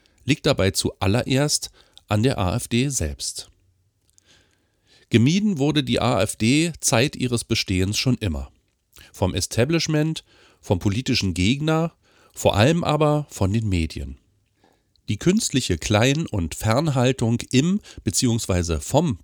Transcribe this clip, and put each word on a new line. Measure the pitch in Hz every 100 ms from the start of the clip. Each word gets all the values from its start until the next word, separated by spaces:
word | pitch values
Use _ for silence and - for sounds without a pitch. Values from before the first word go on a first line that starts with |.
| _ _
liegt | - 151 151
dabei | - 95
zuallererst | - - - 98 113 - 131 147 - - _ _ - -
an | 107
der | 127 -
A | 92 113
F | -
D | 117 139
selbst. | 127 78 71 - - - _ _ _ _ _ _ _ _ _ _ _ _ _ _ _ -
Gemieden | 117 123 190 214 160
wurde | 143 151
die | 131 117
A | 117 120
F | 98 -
D | 110 143 165 -
Zeit | - 120 147 -
ihres | 123 117
Bestehens | - 113 - 92 92 107
schon | 131 123
immer. | 98 71 69 _ _ _ _ - -
Vom | - 92 90
Establishment, | - - 131 165 156 151 156 156 - _ _ _
vom | - 95
politischen | 104 98 131 117 98 87
Gegner, | 92 139 156 160 165 - _ _ _
vor | - - 95
allem | 120 170
aber | - 151 151 147 147
von | - 95
den | 110 107
Medien. | 90 80 - 69 69 _ _ _ _ _ _ _ _ -
Die | 107
künstliche | 170 208 - 135 - 87
Klein- | - 104 123 139 165
und | 104 82 -
Fernhaltung | 107 117 160 131 123 - 113 117 -
im | 120 165 202 - -
beziehungsweise | - - 127 113 - 90 85 78
vom | - 135 165 98